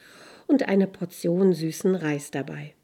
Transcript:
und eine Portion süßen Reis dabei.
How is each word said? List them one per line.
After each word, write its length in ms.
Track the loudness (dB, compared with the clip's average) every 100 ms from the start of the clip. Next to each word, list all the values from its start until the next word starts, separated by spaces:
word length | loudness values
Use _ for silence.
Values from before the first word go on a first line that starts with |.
| -20 -20 -20 -12 0
und 220 | 0 2
eine 180 | 2 2
Portion 680 | -2 -12 -6 -2 2 4
süßen 420 | 2 -2 -2 -2
Reis 360 | 0 -2 -4 -6
dabei. 440 | -8 -8 -10 -16 _